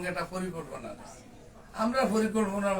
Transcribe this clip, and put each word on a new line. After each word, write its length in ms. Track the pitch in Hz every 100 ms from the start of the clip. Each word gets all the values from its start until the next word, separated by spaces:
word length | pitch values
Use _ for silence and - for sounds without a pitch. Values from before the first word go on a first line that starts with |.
| 180
একটা 140 | 175 170
পরিকল্পনা 540 | 185 185 160 143 135 110
আছে। 260 | 104 - - - - - - - -
আমরা 200 | 226 262 220
পরিকল্পনার 600 | 220 214 220 202 202 202